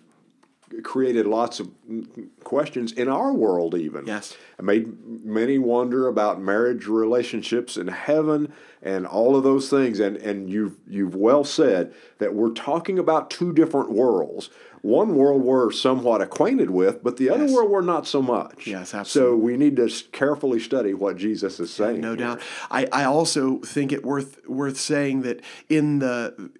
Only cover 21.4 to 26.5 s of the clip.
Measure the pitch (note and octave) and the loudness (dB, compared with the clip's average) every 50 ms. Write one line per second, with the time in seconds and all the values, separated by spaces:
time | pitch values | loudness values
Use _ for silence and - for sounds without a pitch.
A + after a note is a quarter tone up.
21.4 | G2+ F#2+ - - F2 E2+ - - G#2 A2 A#2 - - A2+ A2+ A2+ A#2+ A#2+ A#2+ A#2 | -4 -6 -4 -6 -8 -8 -4 -2 -2 -2 -2 -2 -4 -6 -6 -4 -6 -6 -6 -8
22.4 | - - - - - - - B2+ C3+ C3 - C3+ C#3+ C3 C#3 D#3 E3+ D#3+ - D3+ | -10 -12 -12 -12 -10 -4 -2 -2 -2 0 0 0 2 2 2 2 2 2 0 0
23.4 | C3+ C3 C3 - - - - D3 C#3+ C#3 D3 - - A#2+ C#3+ C#3 C3+ C#3 - - | 0 0 0 -2 -4 -6 -4 -2 -2 -2 -2 -4 -4 -4 -4 -4 -4 -6 -12 -20
24.4 | _ - B2+ C3 C#3+ C#3 C3+ C3+ - - D3+ C#3+ C#3+ C#3 C3+ C3+ B2 B2 A#2+ - | _ -8 -6 -4 -4 -4 -4 -6 -4 -2 0 0 0 0 0 -2 -2 -2 -6 -6
25.4 | - - - - - _ D#3 D#3 D3 D3+ D3 C#3+ C3+ B2+ B2 A#2+ A#2 - - - | -10 -16 -20 -20 -4 _ 2 2 4 4 2 2 2 0 -2 -2 -4 -6 -8 -10
26.4 | G2 - | -16 -16